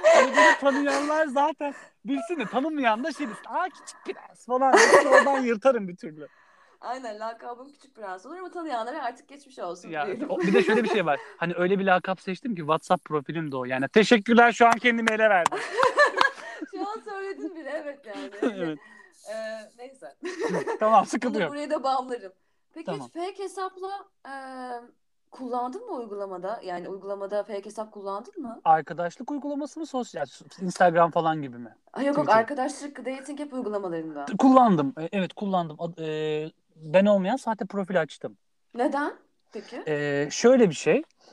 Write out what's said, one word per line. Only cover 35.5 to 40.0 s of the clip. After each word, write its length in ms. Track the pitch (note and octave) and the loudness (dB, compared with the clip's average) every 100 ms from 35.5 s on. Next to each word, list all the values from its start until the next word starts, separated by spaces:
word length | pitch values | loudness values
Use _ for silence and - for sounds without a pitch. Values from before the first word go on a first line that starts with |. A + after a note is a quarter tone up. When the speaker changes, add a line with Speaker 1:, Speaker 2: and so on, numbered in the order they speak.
| F#3 E3 D3+ | -2 -4 -6
Speaker 1:
Ad-, 220 | E3+ E3+ | -10 -8
e, 500 | D#3 D#3 D#3 D3+ D#3 - _ _ | -6 -4 -4 -4 -6 -14 _ _
ben 300 | D#3 E3+ G3+ | 0 4 4
olmayan 300 | G3+ F#3 C4 | 4 2 -4
sahte 280 | - G#3+ G3+ | -4 -6 -6
profil 360 | G3+ F#3+ F#3 | -6 -2 -2
açtım. 360 | D#3 - B2+ - _ _ _ | -2 -6 -14 -14 _ _ _
Speaker 2:
Neden 400 | A#3 C#4+ C#4 D4+ - _ _ _ | -4 -2 -2 -4 -8 _ _ _
peki? 300 | G#3+ - C4 B3 | -18 -14 -12 -6
Speaker 1:
E, 400 | D3 | -4